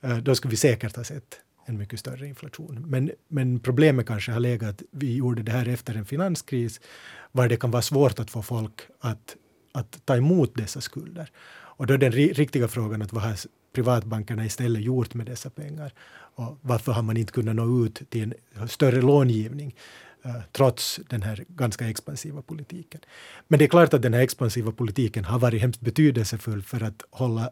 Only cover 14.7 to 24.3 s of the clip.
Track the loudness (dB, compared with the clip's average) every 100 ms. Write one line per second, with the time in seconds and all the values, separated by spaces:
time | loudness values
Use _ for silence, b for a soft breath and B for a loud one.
14.7 | -2 0 -2 -2 -6 -10 -10 -14 -14 -14
15.7 | -12 -14 _ B B B -12 -12 -10 -2
16.7 | 0 2 -2 0 -2 -2 -2 -2 0 2
17.7 | 2 2 -2 -8 -6 -6 -8 _ -10 -10
18.7 | 2 4 6 6 6 6 2 -2 -8 -12
19.7 | -16 B B B B -12 -12 -12 2 2
20.7 | 4 -6 -8 -6 -6 -4 -6 -12 -4 -4
21.7 | -2 -6 -6 -8 -12 -12 -14 -12 -14 -14
22.7 | -16 -16 -20 B B B B B 6 8
23.7 | 8 8 6 4 4 2